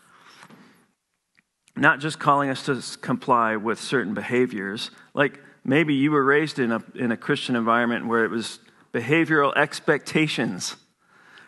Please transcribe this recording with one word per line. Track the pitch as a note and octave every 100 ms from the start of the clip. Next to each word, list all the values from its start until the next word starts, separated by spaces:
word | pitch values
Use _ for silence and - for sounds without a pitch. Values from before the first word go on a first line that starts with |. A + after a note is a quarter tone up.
| _ _ - - - - - _ _ _ _ _ _ _ _ _ _ -
Not | C#3+ D#3
just | D3 -
calling | D3+ C#3+ C#3
us | C3 -
to |
s-, | B2+ - -
comply | - B2+ - B2 A2+ A2
with | A2 G#2+
certain | - C3+ G2+
behaviors. | G#2 G2 B2 B2+ G#2+ G2 G#2+ - - -
Like, | - C#3 - - _
maybe | - C#3 D#3+
you | C#3 C#3+
were | D3+ C3+
raised | D3 D#3 -
in | A#2+
a, | A2+ -
in | - B2
a | A2+
Christian | - C#3+ - B2
environment | A2+ A#2 A#2+ A#2 A2+
where | A#2 A2
it |
was | A2 G#2+ - - _ _
behavioral | B2 A#2 D#3+ D#3 D#3 C#3+ -
expectations, | D3+ - - D3 - - D#3 - A#2+ F#2 - - _ _ _ _ - -